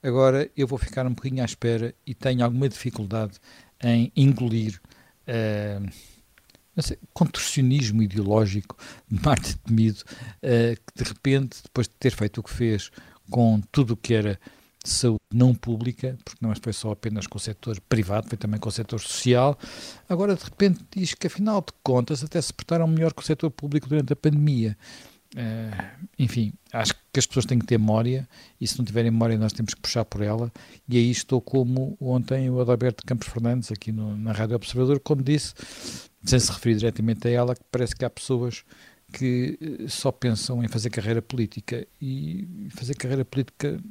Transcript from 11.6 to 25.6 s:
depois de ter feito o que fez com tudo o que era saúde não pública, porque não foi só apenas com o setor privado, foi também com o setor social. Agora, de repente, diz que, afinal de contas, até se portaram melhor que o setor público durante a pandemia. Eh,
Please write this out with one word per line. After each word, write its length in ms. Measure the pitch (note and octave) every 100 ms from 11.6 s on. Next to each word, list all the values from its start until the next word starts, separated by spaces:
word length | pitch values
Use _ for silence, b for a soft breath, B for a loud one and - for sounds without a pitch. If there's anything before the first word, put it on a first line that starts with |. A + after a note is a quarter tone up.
depois 240 | - - A#2
de 80 | _
ter 100 | C3+
feito 280 | - G#2 -
o 40 |
que 80 | G#2
fez 400 | - A#2 G#2+ - B B B -
com 300 | B2 A#2 G#2+ G2+
tudo 240 | - B2
o 20 | A#2
que 160 | -
era 280 | A2+ G#2 G2 B B B _
saúde 360 | - - B2 A2 _
não 220 | A2+ B2+
pública, 640 | A#2+ - A2+ A#2+ A#2+ C3 B2+
porque 200 | - -
não 80 | A#2 G#2+
foi 120 | -
só 180 | G#2 A2+
apenas 380 | G#2 A2+ G#2+ F2+
com 100 | G2+
o 20 |
setor 400 | - G#2+ - G#2 _
privado, 380 | A2+ F#2+ G2+ A2
foi 80 | A2
também 220 | G#2+ G#2+
com 100 | A2
o 40 |
setor 280 | G#2 G#2+ A2
social. 560 | - - B2+ A#2+ C3+ C#3+ B B B B _
Agora, 260 | F3 G3+
de 80 | F3+
repente, 380 | - - G3 E3+ - -
diz 180 | F3+
que, 140 | - E3+
afinal 320 | - G#3+ G#3
de 120 | D#3+ -
contas, 440 | - B2+ A#2+ D3
até 160 | D3 E3+
se 120 | C#3
portaram 360 | - - E3 E3
melhor 240 | D#3+ D#3+
que 100 | -
o 20 |
setor 260 | - D#3 D#3+
público 360 | - D3 D3 C3+
durante 240 | D3+ C#3+
a 40 | D3
pandemia. 600 | D#3 D3 D3+ C3 A2+ G#2+ B B B B _
Eh, 360 | - A#2 A2